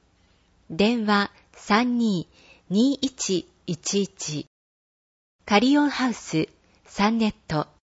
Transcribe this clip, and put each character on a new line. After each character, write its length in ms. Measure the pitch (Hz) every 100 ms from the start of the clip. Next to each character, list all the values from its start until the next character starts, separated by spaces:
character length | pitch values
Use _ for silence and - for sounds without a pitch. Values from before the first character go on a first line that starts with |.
| _ _ _ _ _ _ _
電 380 | 160 208 240 214
話 240 | 208 202 - _
三 440 | - - 208 247 240
二 320 | 233 185 - _ - _ _
二 240 | 185 262
一 540 | 277 262 - - 185 - _ -
一 360 | 160 - 196
一。 440 | 196 - - 151 - _ _ _ _ _ _ _ _ _ -
カ 140 | 208
リ 180 | 247 294
オ 60 |
ン 60 | 294
ハ 180 | 262 254
ウ 40 |
ス、 360 | 214 - 160 - _ _ _ _
サ 240 | - 202
ン 80 | 226
ネ 100 | 220
ッ 60 | - -
ト。 220 | 156 147 _